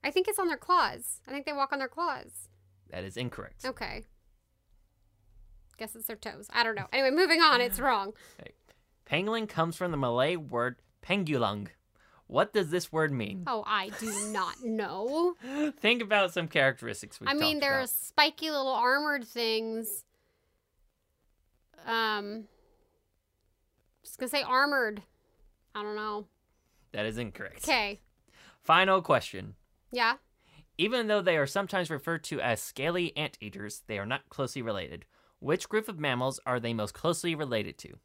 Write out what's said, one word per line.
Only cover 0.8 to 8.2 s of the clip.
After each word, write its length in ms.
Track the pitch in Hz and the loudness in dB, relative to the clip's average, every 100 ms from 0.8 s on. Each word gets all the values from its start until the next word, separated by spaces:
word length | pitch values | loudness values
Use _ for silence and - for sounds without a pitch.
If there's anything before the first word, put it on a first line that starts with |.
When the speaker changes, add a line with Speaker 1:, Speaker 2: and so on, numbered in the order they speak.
| 240 - - - - | 4 -2 -10 -10 -8
Speaker 1:
I 40 | |
think 140 | 277 285 | -6 -4
they 80 | |
walk 200 | 285 277 | -2 0
on 60 | 277 | 0
their 80 | 262 | -4
claws. 580 | - 349 269 - - - _ _ _ _ | -2 -4 -4 -10 -18 -20 _ _ _ _
Speaker 2:
That 140 | 90 | -10
is 140 | 95 110 | -8 -6
incorrect. 480 | 123 - - - 508 | -6 -6 -14 -10 -10
Speaker 1:
Okay. 380 | - 214 - - _ _ _ _ _ _ _ _ _ _ _ _ - - - - - | -8 -10 -10 -14 _ _ _ _ _ _ _ _ _ _ _ _ -20 -20 -20 -20 -14
Guess 180 | 220 233 | -14 -12
it's 120 | - | -12
their 80 | 220 | -10
toes. 320 | 220 - 202 | -10 -12 -4
I 100 | - | 2
don't 120 | 226 214 | 2 0
know. 120 | 190 | 0
Anyway, 180 | 254 262 | 4 4
moving 300 | 294 359 330 | 6 6 8
on. 200 | 320 247 | 8 8
It's 180 | 247 202 | 4 2
wrong. 340 | 269 226 196 220 | 2 2 0 -10